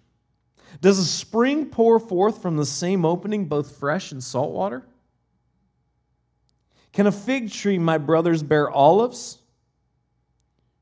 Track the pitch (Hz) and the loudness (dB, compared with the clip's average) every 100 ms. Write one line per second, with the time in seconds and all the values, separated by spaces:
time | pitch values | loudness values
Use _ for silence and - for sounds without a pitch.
0 | _ _ _ _ _ _ _ 156 185 190 | _ _ _ _ _ _ _ 2 4 4
1 | 160 - - 220 254 294 262 - 226 226 | 0 -4 -4 0 0 0 -4 2 4 4
2 | 226 180 208 226 180 156 135 - 175 190 | 2 0 0 0 -4 -2 -4 -4 -2 0
3 | 160 180 196 214 165 147 - - 139 175 | 0 0 -4 -6 -2 -4 -6 -8 -6 -4
4 | - 139 127 123 151 - 190 254 - _ | -8 -14 -8 -6 -4 -4 -6 -8 -14 _
5 | _ _ _ _ _ _ _ _ _ _ | _ _ _ _ _ _ _ _ _ _
6 | _ _ _ _ _ _ _ _ _ - | _ _ _ _ _ _ _ _ _ 0
7 | 202 202 240 269 220 - 202 190 165 160 | 2 0 -2 -4 -4 -4 -2 0 2 0
8 | 139 165 170 165 143 151 147 143 143 190 | 2 2 2 0 0 0 2 4 6 6
9 | 247 - - - _ _ _ _ _ _ | 2 -4 -16 -18 _ _ _ _ _ _
10 | _ _ _ _ _ _ _ _ | _ _ _ _ _ _ _ _